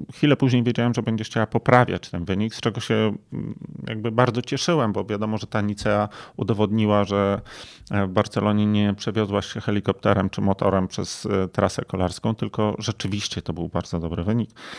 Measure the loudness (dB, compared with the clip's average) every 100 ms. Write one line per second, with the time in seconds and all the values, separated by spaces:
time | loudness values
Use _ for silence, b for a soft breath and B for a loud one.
0 | -8 0 2 4 4 4 2 2 0 0
1 | -2 -4 -2 -2 0 0 6 6 6 0
2 | -6 -6 -2 0 -2 -2 -4 -4 0 2
3 | 2 -2 -8 -8 -8 -10 -14 -12 -8 -4
4 | -2 4 4 2 -4 -4 0 2 2 0
5 | -2 -2 -2 -4 -2 -2 -2 0 2 2
6 | 2 B B -6 -2 2 2 4 4 4
7 | 4 2 2 0 -4 B B B -4 -2
8 | 2 2 2 2 2 2 2 4 2 0
9 | -2 -2 0 -2 -2 -6 -2 0 0 0
10 | 2 2 0 0 0 2 2 2 0 -6
11 | -8 -6 -2 0 0 2 0 0 -6 -2
12 | -2 -2 -4 -2 -4 0 -2 0 -6 -4
13 | -4 -4 -4 -8 -6 -6 -4 -4 -4 -4
14 | -4 -4 -2 -2 -2 -10 B